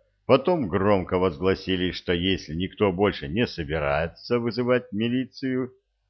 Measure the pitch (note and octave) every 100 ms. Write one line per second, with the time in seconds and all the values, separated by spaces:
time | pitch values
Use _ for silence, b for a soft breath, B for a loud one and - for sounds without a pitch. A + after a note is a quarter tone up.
0 | _ _ - C3+ C3+ F3+ G#2+ G2+ G2 G2
1 | E2 F2+ F#2 D2 F#2 F#2+ - F#2 F2+ E2
2 | - F2+ F2+ F2+ - D#2 F#2 - G#2 F2+
3 | G2+ E2+ C#2+ E2 - - D2 D#2+ C#2+ C#2+
4 | E2 - - A#2+ A#2 A2 B2 B2 B2 G2
5 | A#2 B2 B2+ - C3 B2+ B2+ - _ _